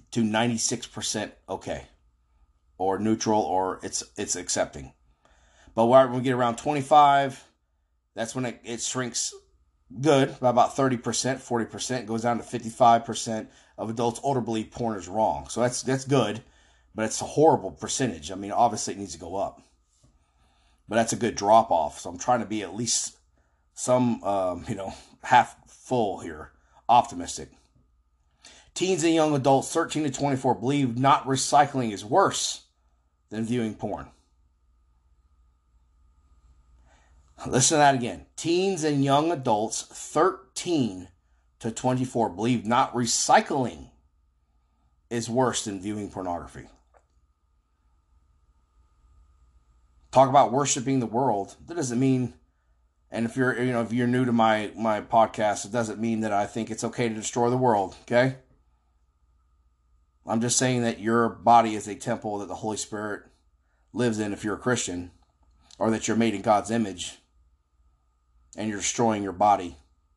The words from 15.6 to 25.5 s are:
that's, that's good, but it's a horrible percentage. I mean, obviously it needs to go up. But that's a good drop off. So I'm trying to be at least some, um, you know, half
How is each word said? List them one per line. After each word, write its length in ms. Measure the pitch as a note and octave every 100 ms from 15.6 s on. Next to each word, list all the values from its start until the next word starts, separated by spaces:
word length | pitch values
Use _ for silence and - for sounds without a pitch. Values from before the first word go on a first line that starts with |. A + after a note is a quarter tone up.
that's, 220 | B2 -
that's 220 | A2+ C3+
good, 380 | C3+ C#3 G#2 A2 - _ _ _ _
but 100 | -
it's 160 | A2 -
a 40 |
horrible 460 | - - D#3+ B2 F#2+
percentage. 600 | D#2+ C#3 - C3 E2 D2+
I 20 |
mean, 180 | F#2+ G2+
obviously 420 | F#2+ A#2 G#2+ -
it 40 | F#2+
needs 140 | G2
to 60 | E2
go 180 | E2+ F#2+
up. 260 | F2+ - _ _ _ _ _ _ _ _ _ _ _ _ -
But 80 | G#2+
that's 160 | A2+
a 40 | G2+
good 200 | A2+ F2+
drop 340 | G2+ A2+ G#2+
off. 300 | F2 D2+ -
So 100 | F#2+
I'm 80 | F2
trying 220 | - B2
to 60 | G2
be 160 | G#2+
at 120 | F#2+
least 420 | G2 A#2 - - - _ _ _ _ _
some, 500 | - - B2+ B2 A2
um, 420 | F#2 G2+ F#2 F2 F2
you 60 |
know, 200 | G2+ F#2+ - - _
half 340 | - B2+ A2